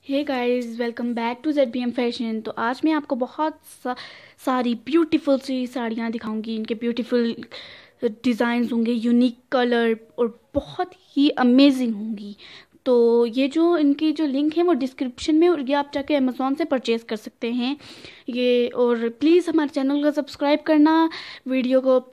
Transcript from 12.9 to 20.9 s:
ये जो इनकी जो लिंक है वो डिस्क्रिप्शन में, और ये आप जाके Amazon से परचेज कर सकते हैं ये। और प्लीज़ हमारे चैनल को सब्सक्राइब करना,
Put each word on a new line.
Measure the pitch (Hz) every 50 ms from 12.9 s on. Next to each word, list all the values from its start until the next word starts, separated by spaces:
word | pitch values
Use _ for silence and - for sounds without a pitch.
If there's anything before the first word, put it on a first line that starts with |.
| 247 240 233 233 233 233 240
ये | 240 220 262 269
जो | 269 277 320 330 339 349
इनकी | 311 302 285 285 285 311 311
जो | 294 311 320
लिंक | 285 254 277 294 311 311
है | 330 349
वो | 359 330
डिस्क्रिप्शन | 240 269 254 - - 277 254 254 - - 320 302
में, | 311 339 359
और | 349 294
ये | 262 247 285
आप | 285 285 285 -
जाके | 285 277 285 302 285
Amazon | 262 254 240 - 262 262 277
से | 302 330
परचेज | 311 285 254 240 233 226 226 226
कर | - 226
सकते | 214 - 233 _ _ - 226
हैं | 240 247 240 262 285 294 - - - - - - - - _ -
ये। | 233 247 247 247 247 247 240
और | 247 - 233 247 240 240 226 233 240
प्लीज़ | 233 _ 285 311 339 359 330 339
हमारे | 320 320 294 277
चैनल | - 285 269 269 285 294 285
को | 302
सब्सक्राइब | 294 302 277 - - - 294 285 302 294
करना, | 294 320 311 302 294 311